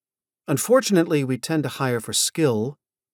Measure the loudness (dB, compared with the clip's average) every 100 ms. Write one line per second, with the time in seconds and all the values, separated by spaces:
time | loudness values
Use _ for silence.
0 | _ _ _ _ -4 -2 2 2 4 2
1 | 2 0 0 -4 -2 -2 -2 -4 -2 -2
2 | -4 -4 -2 0 2 2 -2 -8 _ _
3 | _